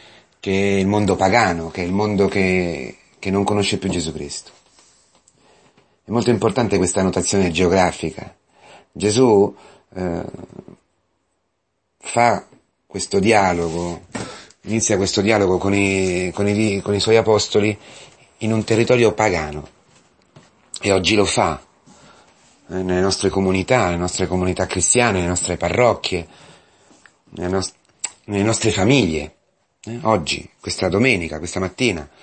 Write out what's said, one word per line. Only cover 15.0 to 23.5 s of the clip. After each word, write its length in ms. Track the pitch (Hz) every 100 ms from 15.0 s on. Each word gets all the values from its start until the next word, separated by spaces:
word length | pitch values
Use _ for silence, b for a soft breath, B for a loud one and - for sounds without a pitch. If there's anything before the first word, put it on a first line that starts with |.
| 98 -
dialogo 360 | 101 110 95 90
con 160 | 98
i, 600 | 101 98 95 92 90 90
con 140 | 87 101
i, 320 | 104 110 98
con 140 | 98
i 60 | 104
suoi 160 | 110 113
apostoli 600 | 107 107 - 107 104 98 B B B B B _
in 140 | 110
un 120 | 110
territorio 500 | 104 110 120 123 113
pagano, 540 | 107 107 85 76 73 73 _ _ _ _ _ _ - _ _ _ -
e 120 | 104
oggi 220 | 95 85
lo 100 | 107
fa, 400 | 95 - 95 73 - _ _ b b b b b _ _ -
eh, 140 | 92
nelle 180 | 92 90
nostre 280 | 98 92 98
comunità, 580 | 95 95